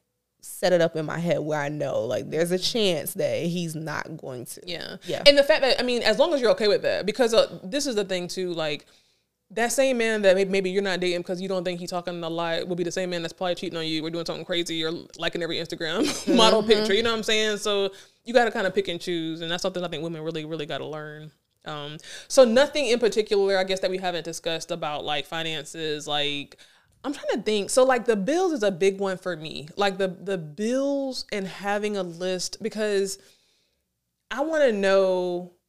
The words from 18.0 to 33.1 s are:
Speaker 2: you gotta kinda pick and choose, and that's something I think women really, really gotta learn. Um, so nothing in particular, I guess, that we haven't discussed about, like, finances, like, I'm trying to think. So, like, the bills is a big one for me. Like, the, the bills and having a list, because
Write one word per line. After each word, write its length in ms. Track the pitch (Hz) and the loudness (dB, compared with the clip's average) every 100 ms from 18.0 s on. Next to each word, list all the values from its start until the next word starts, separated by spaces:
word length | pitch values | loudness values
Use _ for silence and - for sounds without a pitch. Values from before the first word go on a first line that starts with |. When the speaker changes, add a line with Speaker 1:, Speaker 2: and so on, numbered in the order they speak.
| - _ - | -20 _ 2
Speaker 2:
you 60 | |
gotta 180 | 240 226 | 4 4
kinda 180 | 233 190 | 0 0
pick 180 | 196 196 | 0 -2
and 120 | 170 | -6
choose, 400 | - 170 160 160 | -4 -4 -4 -6
and 80 | 165 | -4
that's 140 | 175 | -2
something 200 | 190 185 | -2 -4
I 40 | 175 | -6
think 160 | 156 | -6
women 180 | 165 160 | -8 -6
really, 240 | 160 160 156 | -6 -6 -8
really 220 | 160 151 | -8 -6
gotta 180 | 135 135 | -6 -8
learn. 460 | 151 151 151 156 _ _ _ 160 | -10 -12 -14 -18 _ _ _ -12
Um, 320 | 151 147 156 - - - | -10 -10 -14 -16 -18 2
so 180 | - 240 | 6 8
nothing 400 | 240 285 302 233 | 8 4 2 2
in 120 | 233 | 2
particular, 580 | 226 220 208 202 196 190 | 2 2 2 2 2 2
I 60 | |
guess, 180 | 190 190 | 0 0
that 100 | 190 | 0
we 60 | 185 | -2
haven't 260 | 185 175 | -4 -4
discussed 480 | 170 165 165 165 - | -6 -6 -4 -4 -6
about, 320 | 165 156 147 | -6 -6 -6
like, 220 | 151 147 - | -4 -4 -4
finances, 840 | 165 165 156 151 165 156 151 143 | -6 -6 -6 -10 -8 -6 -6 -4
like, 500 | 147 147 143 135 - - _ _ _ | -2 -2 -4 -10 -18 -20 _ _ _
I'm 100 | 269 | -8
trying 240 | 285 587 311 | -6 -4 -2
to 40 | |
think. 260 | 214 208 185 | 0 0 2
So, 140 | 262 | 4
like, 220 | 262 247 240 | 6 4 2
the 100 | 214 | 0
bills 360 | 190 339 370 | 2 2 2
is 100 | 285 | 2
a 80 | 208 | 0
big 280 | 165 196 190 | 2 0 2
one 180 | 196 185 | -4 -4
for 180 | 185 160 | -6 -8
me. 320 | 156 147 151 - | -8 -10 -10 -2
Like, 200 | 202 190 | -2 0
the, 100 | 190 | -4
the 300 | 180 180 185 | -4 -6 -6
bills 880 | 151 147 214 262 277 277 269 254 - | -6 -4 -2 0 0 0 -2 -6 -6
and 160 | 208 190 | -6 -6
having 480 | - 202 208 214 202 | -6 -2 -2 -2 -4
a 60 | |
list, 540 | 180 165 185 180 - - | -6 -4 -4 -2 -4 -6
because 580 | 214 208 214 196 196 | -8 -4 0 0 0